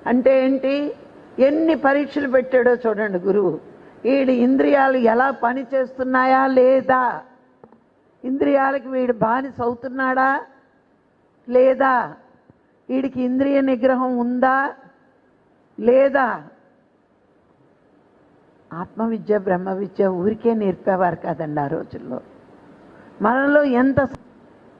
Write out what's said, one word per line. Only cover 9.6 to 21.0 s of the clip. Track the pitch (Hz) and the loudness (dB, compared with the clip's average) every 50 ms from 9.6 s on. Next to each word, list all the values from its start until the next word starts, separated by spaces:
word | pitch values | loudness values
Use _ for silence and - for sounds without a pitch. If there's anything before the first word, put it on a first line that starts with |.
అవుతున్నాడా | 240 240 247 240 - 262 247 269 269 262 254 262 262 269 269 302 480 - - _ _ _ _ _ _ _ _ _ _ _ _ _ _ _ _ _ _ - | -4 -4 -4 -6 -8 -10 -6 -4 -2 -2 0 2 2 2 0 -2 -4 -10 -18 _ _ _ _ _ _ _ _ _ _ _ _ _ _ _ _ _ _ 0
లేదా, | 240 254 254 262 269 254 269 262 262 247 208 147 156 - - _ _ _ _ _ _ _ _ _ _ _ _ - | 2 4 4 4 4 2 2 2 2 0 -2 -4 -8 -16 -20 _ _ _ _ _ _ _ _ _ _ _ _ -6
వీడికి | 247 262 262 269 262 254 254 | -4 -4 -4 -4 -4 -4 -4
ఇంద్రియ | 247 254 262 277 277 277 277 | -2 0 0 0 2 2 2
నిగ్రహం | 269 269 262 240 240 262 262 247 254 254 254 240 | 2 0 0 2 2 0 2 0 0 -2 -2 -2
ఉందా | 240 240 247 254 247 262 262 269 277 294 - - - - _ _ _ _ _ _ _ _ _ _ _ _ _ _ _ _ _ - | -2 -2 -2 0 0 2 2 0 -2 -4 -6 -12 -20 -20 _ _ _ _ _ _ _ _ _ _ _ _ _ _ _ _ _ -2
లేదా. | 208 226 247 262 277 277 254 277 262 226 202 165 151 160 - _ _ _ _ _ _ _ _ _ _ _ _ _ _ _ _ _ _ _ _ _ _ _ _ _ _ _ _ _ _ _ _ _ _ _ _ _ _ _ _ _ _ - 156 | 2 4 4 4 4 4 2 0 0 -2 -4 -6 -12 -18 -20 _ _ _ _ _ _ _ _ _ _ _ _ _ _ _ _ _ _ _ _ _ _ _ _ _ _ _ _ _ _ _ _ _ _ _ _ _ _ _ _ _ _ -16 -14
ఆత్మవిద్య, | 165 180 - - 202 226 226 226 214 165 180 208 208 | -12 -12 -10 -6 -4 -4 -4 -4 -4 -2 -2 -2 -2
బ్రహ్మ | 190 196 185 180 185 190 190 | 0 -2 -2 -2 -2 -4 -6
విద్య | 185 202 190 - - 202 | -6 -8 -6 -2 0 0
ఊరికే | 190 185 175 175 208 220 214 - 233 233 | 0 0 0 -2 -2 -2 0 0 0 0
నేర్పేవారు | 220 214 190 175 - - 202 190 180 | 0 0 -2 -2 -2 -2 -2 0 0